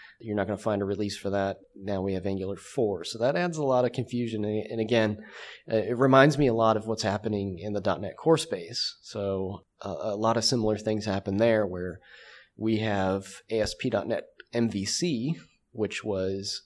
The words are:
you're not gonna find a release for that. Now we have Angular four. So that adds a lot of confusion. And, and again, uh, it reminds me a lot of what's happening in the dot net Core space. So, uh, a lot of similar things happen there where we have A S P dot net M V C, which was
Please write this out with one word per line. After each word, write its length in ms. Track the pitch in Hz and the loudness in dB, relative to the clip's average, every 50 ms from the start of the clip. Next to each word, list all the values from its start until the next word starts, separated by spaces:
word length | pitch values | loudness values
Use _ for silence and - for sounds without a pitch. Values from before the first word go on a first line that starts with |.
| - - - _ | -20 -20 -20 _
you're 160 | - 117 104 | -8 -4 -2
not 100 | 104 98 | -2 0
gonna 120 | 95 104 92 | -2 -2 -2
find 240 | - 110 107 101 101 | -2 -2 0 0 0
a 40 | |
release 300 | 98 101 95 104 101 101 | -2 -2 -2 -2 -4 -4
for 140 | - - 101 | -6 -6 -2
that. 280 | 98 101 98 98 98 - - _ _ | -2 0 0 0 -2 -6 -12 _ _
Now 260 | - 98 98 101 95 92 | -14 -6 -4 -4 -2 -2
we 120 | 98 95 | -2 -2
have 120 | 95 90 | -2 -2
Angular 300 | 98 95 95 95 95 101 | -2 -4 -4 -4 -6 -6
four. 480 | 90 - - - - 120 104 98 85 85 | -8 -10 -8 -2 0 0 0 0 -2 -6
So 140 | - - 110 | -8 -6 0
that 180 | 113 127 156 | 0 0 2
adds 200 | 175 175 180 165 | 2 0 -2 -2
a 60 | 156 147 | -2 0
lot 240 | 135 127 123 123 | 2 4 4 4
of 60 | 120 - | 2 0
confusion. 520 | - 120 - - 120 120 117 110 107 104 | -2 -6 -4 -2 -4 -2 -2 -2 -2 -2
And, 220 | 104 107 107 107 - | 0 -2 -2 -4 -4
and 100 | 127 113 | -2 -2
again, 380 | 110 104 120 117 110 107 107 107 - - - - - - - - _ - | 0 2 4 4 4 2 0 -4 -8 -18 -18 -16 -16 -16 -18 -18 _ 0
uh, 60 | 113 | 0
it 200 | 110 107 104 123 | 0 2 0 2
reminds 400 | 117 131 135 131 135 135 151 147 | 2 4 8 10 10 8 8 6
me 100 | 139 147 | 4 2
a 80 | 127 113 | 4 4
lot 220 | 113 113 110 110 | 6 6 6 4
of 100 | 110 104 | 4 2
what's 160 | 110 113 107 - | -2 -4 -2 0
happening 560 | 104 98 104 - 113 107 101 98 101 92 82 | 0 0 0 -2 -2 -2 -2 -2 -4 -6 -6
in 140 | 85 107 101 | -6 -4 -4
the 80 | 101 | -2
dot 200 | 95 104 90 80 | 0 0 -2 -2
net 160 | 101 95 - - | -4 -8 -10 -2
Core 200 | - 156 165 151 | 4 4 4 4
space. 580 | - - 110 92 85 82 120 - - - - _ _ | 2 -4 -6 -8 -8 -10 -8 -6 -6 -6 -8 _ _
So, 600 | - - 110 101 98 98 95 95 95 101 107 _ _ _ _ - | -12 -8 -4 -2 -2 -2 -2 -2 -4 -6 -10 _ _ _ _ -10
uh, 140 | 101 92 - | -10 -8 -6
a 180 | - 110 101 | -4 -4 -2
lot 200 | 101 110 110 117 | 0 2 2 2
of 80 | 117 107 | 2 2
similar 320 | - 135 120 110 107 107 | 2 2 2 2 2 0
things 300 | 104 - 110 110 107 104 | 0 0 -2 -2 0 0
happen 300 | 110 95 98 95 - 98 | -2 -2 -2 -2 -2 2
there 300 | 101 113 117 113 107 107 | 2 4 4 4 4 2
where 340 | 95 90 90 90 92 82 - _ - - - - - - - - _ _ | 0 -2 -6 -6 -6 -8 -10 _ -20 -20 -20 -20 -20 -20 -20 -20 _ _
we 220 | - 107 110 113 104 | -4 -2 0 0 2
have 480 | 110 110 101 98 95 95 95 98 98 - - - _ _ | 0 0 0 2 2 2 0 -2 -4 -8 -18 -20 _ _
A 120 | 110 113 | 0 0
S 140 | 107 101 - - | 0 0 -2 -4
P 100 | - 131 | -4 0
dot 200 | 113 107 - - | 0 0 0 0
net 160 | 113 85 - - _ _ - _ - | -4 -4 -4 -10 _ _ -20 _ -2
M 160 | 120 117 113 | 0 0 0
V 160 | 101 101 95 | 0 -2 -2
C, 540 | 98 - - 175 180 147 113 117 147 165 - - _ _ _ _ _ _ | -2 -2 -2 0 0 0 0 -2 -2 -4 -4 -8 _ _ _ _ _ _
which 320 | - 107 98 - - - | -4 -4 -2 -2 -6 -6
was 600 | 110 101 95 95 95 98 98 98 101 - - - | -4 -2 -2 0 -2 -2 -4 -6 -6 -8 -10 -10